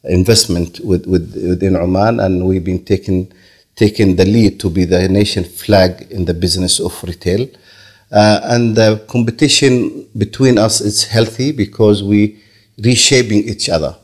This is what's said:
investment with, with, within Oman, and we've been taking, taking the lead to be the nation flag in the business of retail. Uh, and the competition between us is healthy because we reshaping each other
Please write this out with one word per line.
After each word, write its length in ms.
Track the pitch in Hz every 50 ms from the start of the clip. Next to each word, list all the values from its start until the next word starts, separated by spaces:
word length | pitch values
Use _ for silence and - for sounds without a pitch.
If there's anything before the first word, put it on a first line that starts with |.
| _
investment 760 | - 87 90 92 104 113 110 - - 90 87 87 85 - -
with, 260 | - 113 92 85 -
with, 280 | 90 92 90 82 - -
within 420 | - 90 87 90 85 98 95 92
Oman, 440 | 87 85 90 92 95 101 113 117 117
and 260 | 101 92 92 90 90
we've 180 | 95 95 95 82
been 200 | 95 92 90 -
taking, 480 | - 101 90 - - 95 90 90 - _ _ _ _ _ _ _ _ _
taking 420 | - 113 104 - - 110 98 90
the 80 | 87 92
lead 340 | 95 104 117 110 101 - -
to 100 | - 98
be 160 | 82 95 90
the 200 | 87 92 90 92 95
nation 360 | 92 101 104 101 - 101 90
flag 640 | - - - - - 101 98 92 90 90 - - -
in 140 | - 104 90
the 80 | 82 87
business 480 | 82 90 90 85 92 92 87 - -
of 220 | 82 87 - - -
retail. 420 | 90 87 - - 90 90 104 123 135 _ _ _ _ - - - - _ _ _ _
Uh, 300 | - 104 104 107 107 87 -
and 300 | - 123 120 120 117 110
the 280 | 113 110 107 110 110 - -
competition 1000 | - 123 117 117 117 - 156 139 - - 147 139 127 123 113 - - - - _ _
between 400 | 107 101 - - - 135 135 123
us 240 | 107 107 113 - -
is 240 | 104 104 104 - -
healthy 480 | - - 110 113 113 - - 127 143 156
because 500 | 139 101 - - - 113 104 104 101 101
we 380 | 98 104 104 104 104 104 - _ _ _ _ _ _ _ - 104
reshaping 640 | 117 123 110 - - 139 131 123 104 107 104 -
each 220 | - 101 - - -
other 260 | 87 80 78 67 - _